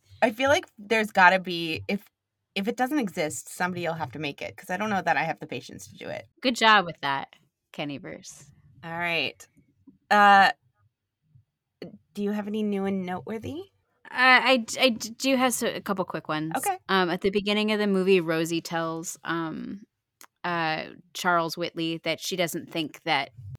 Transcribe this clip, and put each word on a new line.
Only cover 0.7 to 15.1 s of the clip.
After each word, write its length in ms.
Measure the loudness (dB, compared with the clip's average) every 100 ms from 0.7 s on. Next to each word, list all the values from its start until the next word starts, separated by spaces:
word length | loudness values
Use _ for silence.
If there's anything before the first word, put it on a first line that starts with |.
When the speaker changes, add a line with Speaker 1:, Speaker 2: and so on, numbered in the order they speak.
| -16
Speaker 1:
there's 320 | -2 -2 0
gotta 260 | 6 6 6
be, 460 | 2 -4 -4 -6 -4
if, 140 | -6 -8 _ _ _ _
if 120 | -6 -4
it 100 | -2
doesn't 220 | -2 0
exist, 560 | -2 -2 -4 -6 -12
somebody 320 | -6 -4 -2 -4
will 80 |
have 180 | -4 -8
to 60 | -6
make 240 | -8 -8
it, 140 | -12 -12
'cause 140 | -8
I 60 | -6
don't 140 | -2
know 120 | -2
that 140 | 0 0
I 60 |
have 160 | 0 -4
the 80 | -8
patience 400 | -10 -10 -16 -18
to 80 | -14
do 120 | -12
it. 180 | -10 -12 _
Speaker 2:
Good 140 | -4 2
job 280 | 6 6
with 120 | 4 -4
that, 260 | -4 -4 -8 -16 _ _ _
Kennyverse. 720 | -10 -10 -10 -12 -16 -18 -20 -20 _ _ -20
Speaker 1:
All 160 | -12 -6
right. 480 | -2 -2 -2 -8 -20 _ _ _ -20 _ _
Uh, 400 | 6 8 8 6 2 _ _ _ _ _ _ _ _ _ _ _ _ -18 -18 _
do 80 | -6
you 100 | -4
have 140 | -4 -4
any 140 | -4
new 220 | -2 0
and 200 | 0 -2 -4
noteworthy? 560 | -6 -8 -10 -8 -10 -14 _ _ _ -10
Speaker 2:
Uh, 300 | 4 6 6
I 140 | 6 2
d-, 220 | 2 2
I 80 | 2
d-, 200 | 2 -6